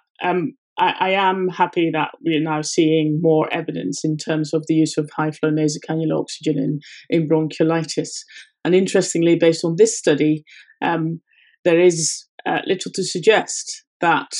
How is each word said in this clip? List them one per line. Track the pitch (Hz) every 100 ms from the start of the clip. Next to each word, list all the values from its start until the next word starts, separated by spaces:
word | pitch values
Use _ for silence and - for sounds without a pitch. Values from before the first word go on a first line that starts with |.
| _ -
um, | 180 180 151 - _ -
I, | 185 -
I | 190
am | 190 190 190 185
happy | 175 175 180 165
that | 156 - -
we | 165 156
are |
now | 160 151
seeing | 151 - 156 160 156 151
more | 160 156 -
evidence | 165 160 160 180 160
in | 160 156
terms | - 156 151
of | 160 156
the |
use | 160 156 -
of | 151
high | - 156
flow | 151 156
nasal | 156 151 147 -
cannula | 160 160 156
oxygen | - - 156 147
in, | 151 151 - - -
in | 170 151
bronchiolitis. | 160 156 - 160 165 160 - - - - - - _
And | 160
interestingly, | 185 190 196 180 170 170 170
based | 165 160
on | 170 165
this | 226 -
study, | 180 143 151 151 - - - _
um, | - 165 160 165 _ _ _ _
there | 175 170
is, | 180 165 160 - - - -
uh, | 170 -
little | 185 185
to | 190
suggest | 175 180 214 202 - - - - _ _
that | 170 151 -